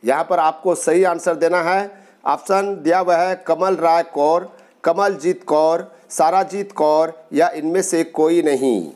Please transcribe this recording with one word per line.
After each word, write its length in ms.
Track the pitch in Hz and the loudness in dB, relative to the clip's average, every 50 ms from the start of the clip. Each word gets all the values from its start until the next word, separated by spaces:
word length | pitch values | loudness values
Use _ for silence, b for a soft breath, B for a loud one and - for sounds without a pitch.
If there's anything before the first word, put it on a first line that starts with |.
| - | 0
यहाँ 180 | 110 131 147 170 170 | 0 0 0 0 -2
पर 100 | 185 170 | 0 2
आपको 360 | 160 156 160 - - 185 175 | 2 0 0 0 -2 -2 -2
सही 280 | 175 - - 160 175 190 | 0 0 0 2 2 2
आंसर 320 | 185 170 170 165 185 165 | 2 0 -2 -2 -4 -2
देना 260 | 151 160 165 175 180 | 0 0 0 0 0
है। 300 | 165 165 185 196 202 202 202 B B B B B B | 0 0 -2 -2 -2 -6 -12 B B B B B B
ऑप्शन 560 | - 139 143 - - 196 190 196 202 196 180 147 | -4 -4 -4 -2 -2 -2 0 0 -2 -6 -4 -2
दिया 160 | 156 170 185 | 0 0 0
हुआ 160 | 185 175 175 | 2 2 2
है 280 | 165 175 185 185 180 - - | 2 2 0 -2 -6 -2 -4
कमल 280 | 165 160 180 190 190 | -2 0 0 -2 0
राय 280 | 165 160 165 165 170 165 | 0 2 2 2 2 0
कौर, 540 | 165 - 156 143 151 160 175 185 185 B B B B B B - | -2 -2 0 2 2 2 0 -2 -6 B B B B B B -2
कमलजीत 600 | 165 170 175 202 202 196 156 139 175 180 - - | -2 0 2 0 0 -2 -2 -2 -4 -4 -4 -2
कौर, 520 | - - 151 156 160 165 170 190 - B B B B | 0 0 2 2 2 0 0 -4 -8 B B B B
साराजीत 640 | - - 220 196 180 190 190 190 180 202 202 196 | -2 0 0 2 2 2 0 0 -4 -8 -8 -8
कौर 560 | - - 151 151 151 156 160 160 165 - - _ - | -4 -2 0 2 2 2 0 0 -2 -12 -18 _ 0
या 160 | 147 160 175 | 0 0 0
इनमें 320 | - 156 151 156 170 185 | 0 -4 -6 -2 -2 -2
से 220 | 180 - - 165 165 | -2 0 0 -2 -2
कोई 380 | 165 - - 156 156 170 170 | -2 -2 0 0 2 2 2
नहीं। 500 | 156 156 143 127 131 135 120 101 85 73 69 | 2 2 0 0 0 0 0 0 -2 -6 -14